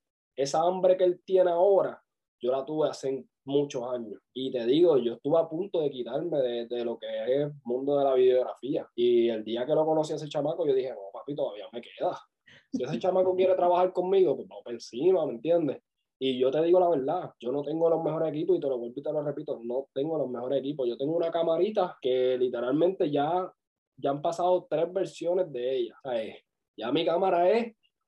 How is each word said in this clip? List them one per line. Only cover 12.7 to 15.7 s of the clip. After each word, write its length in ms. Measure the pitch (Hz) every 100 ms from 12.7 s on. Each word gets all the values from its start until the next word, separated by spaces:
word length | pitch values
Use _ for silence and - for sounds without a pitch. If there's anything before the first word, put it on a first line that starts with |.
Si 120 | -
ese 160 | 131 170
chamaco 340 | 185 180 185 185
quiere 200 | 190 185
trabajar 380 | 175 175 180
conmigo, 420 | 180 180 196 170 135
pues 120 | 101
vamos 160 | 104
pa' 80 | 120
encima, 540 | 117 - 117 175 185 -
¿me 80 |
entiendes? 480 | 117 143 170 147